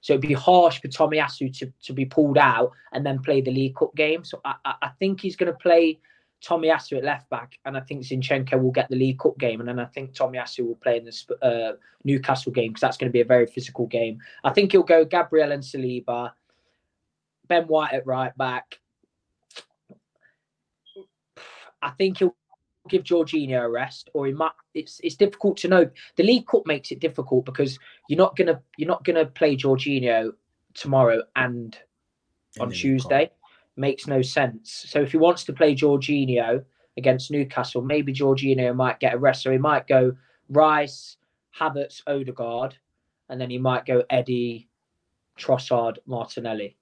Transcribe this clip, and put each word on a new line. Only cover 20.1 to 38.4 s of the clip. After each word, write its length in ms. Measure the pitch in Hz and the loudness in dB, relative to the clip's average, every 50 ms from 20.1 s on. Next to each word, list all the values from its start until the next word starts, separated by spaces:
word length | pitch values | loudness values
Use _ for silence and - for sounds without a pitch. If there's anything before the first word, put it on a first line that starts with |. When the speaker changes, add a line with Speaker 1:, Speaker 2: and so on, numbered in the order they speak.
| _ _ _ _ _ _ _ _ _ _ _ _ _ _ _ _ _ 196 190 _ _ _ _ _ _ - - - - - - - _ _ | _ _ _ _ _ _ _ _ _ _ _ _ _ _ _ _ _ -20 -20 _ _ _ _ _ _ -20 -20 -20 -20 -20 -20 -20 _ _
Speaker 1:
I 80 | - 147 | -10 -10
think 280 | 135 _ 190 190 185 - | -2 _ 0 0 2 2
he'll 160 | 190 175 - _ _ _ _ _ _ _ _ _ _ | 0 0 0 _ _ _ _ _ _ _ _ _ _
give 160 | - - 185 - | -2 -2 -2 0
Jorginho 600 | - 175 170 160 151 160 156 147 135 131 123 120 | 2 2 2 2 0 -2 -4 -2 0 -2 -2 -2
a 60 | 117 | -2
rest, 420 | 117 120 127 - - - - - _ | -4 -4 -6 -6 -10 -18 -20 -8 _
or 140 | 151 139 | -4 -4
he 60 | 135 139 | -4 -2
might. 180 | 151 160 160 - _ _ _ _ | -2 -4 -4 -4 _ _ _ _
It's, 260 | 160 160 - - - - | -12 -12 -12 -16 -8 -8
it's 120 | 165 135 | -8 0
difficult 420 | _ 208 202 202 - - 202 - | _ 2 2 2 0 0 0 0
to 100 | - - | 0 2
know. 220 | 175 185 185 165 - _ - - - _ | 2 4 4 4 2 _ -16 -20 -12 _
The 60 | - 170 | 0 4
League 220 | 208 247 240 - | 4 4 2 2
Cup 220 | - - 233 - | 2 0 0 2
makes 240 | 160 151 139 - - | 2 -4 -4 -4 -12
it 80 | - 135 | -10 -4
difficult 460 | 143 156 - - 135 131 135 127 127 | -4 -4 -4 -4 -4 0 0 0 0
because 340 | - 131 - 143 135 135 - _ - - _ _ _ | -2 -4 -2 -2 -2 -2 -10 _ -20 -20 _ _ _
you're 80 | 147 | 2
not 180 | - 190 185 - | 2 2 2 4
gonna, 260 | - 170 170 160 135 _ _ _ | 0 2 2 2 -2 _ _ _
you're 100 | - 151 | -8 -4
not 160 | 165 180 - - | -4 -4 -2 -2
gonna 220 | - 170 165 156 | 0 0 0 0
play 320 | 135 _ - 165 151 143 | -2 _ 0 2 2 2
Jorginho 760 | 135 - 139 135 127 131 143 143 135 123 123 113 113 110 113 - _ _ _ _ _ _ _ _ | 0 2 0 0 0 0 -2 -2 -2 0 2 0 0 0 -2 -8 _ _ _ _ _ _ _ _
tomorrow 480 | - - 143 135 131 127 117 113 113 - _ _ | -12 -6 0 2 4 4 4 4 2 -2 _ _
and 400 | 131 127 123 120 120 117 113 110 - _ _ _ _ _ _ _ _ _ _ _ _ _ _ _ | -4 -4 -4 -4 -8 -10 -14 -16 -20 _ _ _ _ _ _ _ _ _ _ _ _ _ _ _
Speaker 2:
In 40 | - | -8
Speaker 1:
on 80 | 123 120 | -8 -6
Speaker 2:
the 60 | 117 | -6
League 60 | - | -4
Cup. 0 | |
Speaker 1:
Tuesday. 500 | - 135 135 131 131 135 139 139 160 - _ _ _ _ _ _ _ _ _ - | -2 0 0 0 0 0 2 2 2 0 _ _ _ _ _ _ _ _ _ -4
Makes 280 | 135 139 135 - - | -4 -2 -2 -4 -6
no 160 | 151 139 131 127 | -2 0 0 0
sense. 480 | 131 - 151 135 123 113 110 _ - - - - | 0 0 0 0 0 -4 -10 _ -18 -18 -18 -16
So 160 | - - 147 147 | -4 -2 -2 -2
if 80 | 139 | 2
he 60 | 139 | 2
wants 260 | 160 160 170 175 175 - | 4 4 4 4 2 -4
to 100 | - 143 | -10 0
play 220 | - 165 151 143 | 4 4 4 4
Jorginho 880 | 131 151 147 143 139 135 147 147 143 135 131 127 120 117 113 120 139 135 _ _ _ _ _ _ | 4 2 2 2 2 0 0 0 0 0 0 0 0 2 0 -2 -2 -4 _ _ _ _ _ _
against 320 | - 127 135 127 131 131 - | 0 2 2 2 2 -2 -4
Newcastle, 540 | 147 147 139 135 - 131 123 - - 123 120 | -4 -4 -4 -2 -4 -6 -6 -4 -4 -6 -4
maybe 280 | 135 147 151 143 139 | -2 -2 -2 -2 -2
Jorginho 640 | 131 131 143 135 135 135 | -4 0 2 2 2 2